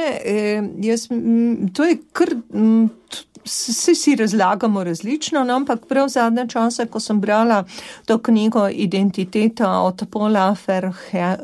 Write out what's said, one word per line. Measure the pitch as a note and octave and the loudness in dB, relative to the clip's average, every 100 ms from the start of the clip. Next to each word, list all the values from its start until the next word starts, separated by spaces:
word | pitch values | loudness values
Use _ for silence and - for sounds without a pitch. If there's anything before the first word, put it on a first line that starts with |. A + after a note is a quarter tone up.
| D#4 - | -2 -4
eh, | F#3+ G#3 G#3 G#3 G3+ - | -4 -2 -2 -2 -4 -4
jaz, | G#3+ A#3 - | -2 -2 -2
mm, | A#3+ A3+ A#3 A#3 A3+ G3 | -4 0 2 2 0 -2
to | - | 0
je | E4 - - | 0 0 -2
kar, | - F4+ A#3+ - | -2 0 -2 -6
mm, | G#3 A3 A3+ A3 - - | 0 4 4 2 0 -16
t-, | - - - | -16 -16 -18
s-, | - - - | -10 -8 -6
saj | A3+ - E4 | -2 2 2
si | - B3 | 4 2
razlagamo | A3 G#3 F#3 G3+ A3+ G3 | 2 2 2 2 0 0
različno, | F3+ E3 G#3 D4+ - D#4 | -2 -4 -4 -4 -2 -2
no, | B3 B3+ | 0 0
ampak | C#4 A#3 - | 0 -4 -2
prav | C4+ C#4 | 0 0
zadnje | C4 A#3 A#3 A#3+ | 2 2 0 -2
čase, | A#3+ A3+ A#3 A#3 | 0 0 -2 -6
ko | A3 | -6
sem | - G#3 | -2 0
brala | G3+ G#3 A#3 G#3 F#3 - - - | 2 2 4 2 -2 -10 -18 -8
to | - A3+ | -2 0
knjigo | - A3 G#3+ A3+ G3+ | 2 2 2 2 0
Identiteta | - F#3+ F#3+ G3 F#3+ F#3 G#3+ A3 A3+ G3+ F#3 | 0 -2 0 0 -2 -4 0 0 0 0 2
od | F#3 F#3 G3+ | 0 -2 -6
Paula | G#3+ G#3+ G#3+ F#3+ G#3 | -2 0 2 2 0
Verhe-, | - F#3 F#3 F3+ - F3+ F3 F#3+ | -2 -2 -4 -8 -8 -4 -2 -4